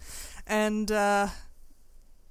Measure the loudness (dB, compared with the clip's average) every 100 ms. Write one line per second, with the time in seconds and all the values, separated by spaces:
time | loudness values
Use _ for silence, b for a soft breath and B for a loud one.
0 | B B B B -2 2 2 2 2 4
1 | 4 4 2 B B -16 -18 -20 -20 -20
2 | -20 -20 -20